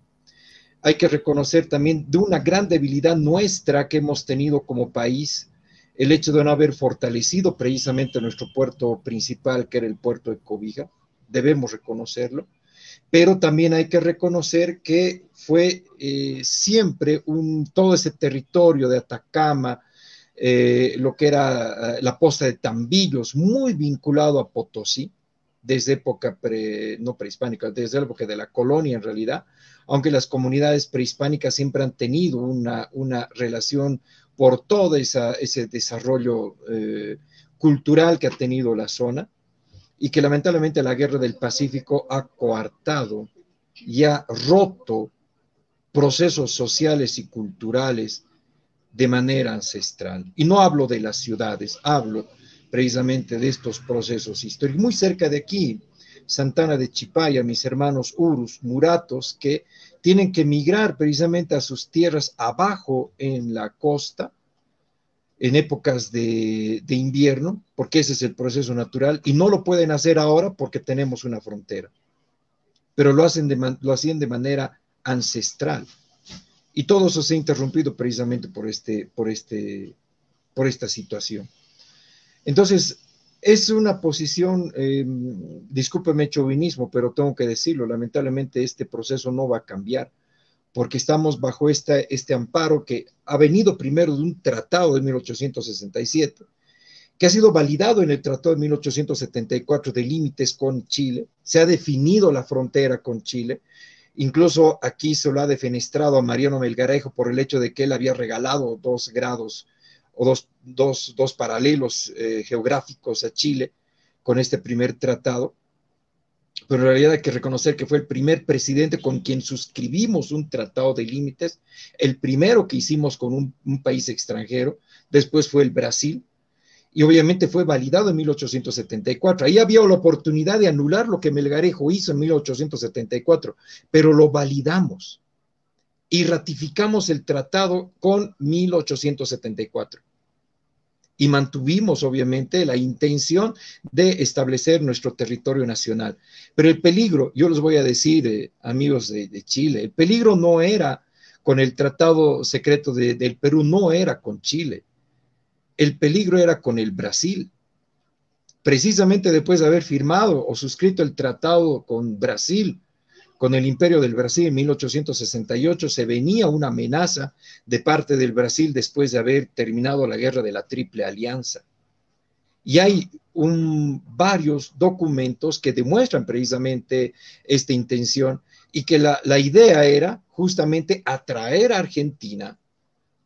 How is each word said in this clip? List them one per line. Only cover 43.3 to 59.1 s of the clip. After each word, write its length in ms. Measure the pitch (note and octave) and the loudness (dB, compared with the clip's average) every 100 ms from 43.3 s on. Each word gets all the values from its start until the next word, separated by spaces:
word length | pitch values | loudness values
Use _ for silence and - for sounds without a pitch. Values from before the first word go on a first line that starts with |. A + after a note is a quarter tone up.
| _ _ _ _ | _ _ _ _
y 280 | - - A#2+ | -20 -6 2
ha 240 | D3+ D3 - A2 B2 | 2 2 -4 -6 2
roto 600 | F#3+ F#3+ F#3 - A2 A2 _ _ _ _ _ _ _ _ | 4 4 -2 -6 -6 -6 _ _ _ _ _ _ _ _
procesos 600 | C#3+ C#3 C3 F3 D3+ B2+ | 2 2 4 0 0 -4
sociales 640 | - A#2+ - D#3 D3 A#2+ - | -4 -4 0 0 2 -2 -4
y 100 | G2+ | -10
culturales 960 | A#2 G#2 F#2 A2 B2 C3+ A#2 A2 - _ _ _ _ _ _ _ | -10 -12 -10 -4 -2 0 -4 -6 -10 _ _ _ _ _ _ _
de 140 | G#2+ B2+ | 0 2
manera 480 | B2 B2+ C3+ A#2+ | 2 0 0 -2
ancestral. 760 | G#2+ - G2+ - - F#2 F#2 F#2 | -6 -10 -10 -10 -10 -10 -10 -10
Y 100 | - | 0
no 160 | D#3 G3 | 4 6
hablo 280 | F#3 D3 B2+ | 6 4 0
de 120 | A#2 | -2
las 160 | G#2+ - | -4 -6
ciudades, 600 | A#2+ G#2+ A2+ G2 G#2 - | -6 -6 -6 -6 -10 -8
hablo 420 | D3 D3 A2 G#2+ - _ - _ - | -2 0 -2 -8 -10 _ -20 _ -6
precisamente 680 | B2 B2+ B2 B2+ C3 - A#2 | -2 0 0 -2 -2 -4 -4
de 100 | C3 | -4
estos 300 | C3 B2 A2 | -4 -8 -10
procesos 640 | - A#2+ G#2+ A#2 G#2+ G2+ | -6 -6 -4 -8 -8 -12
históricos. 400 | G#2+ - C#3 C#3+ | -12 -6 -4 0
Muy 100 | A#3 | 0
cerca 360 | - F#3+ F#3 D#3+ | 2 0 0 -2
de 100 | C#3+ | -2
aquí, 420 | - G3 D3 G#2+ _ _ _ - - | -4 -4 -2 -4 _ _ _ -20 -10
Santana 500 | - C3+ - D#3+ C#3+ | -4 -2 0 0 0
de 140 | B2+ | -2
Chipaya, 540 | - A2+ D#3+ D#3+ C3+ | -8 -4 -2 0 0
mis 200 | A#2+ A2+ | -2 -4
hermanos 500 | C3 B2+ C#3+ C3+ B2 - | -4 -2 -2 -2 -4 -2
Urus, 440 | E3+ C#3 A#2 - | 0 0 -4 -10
Muratos, 720 | A#2+ B2+ D#3+ E3+ - | -6 2 2 2 -2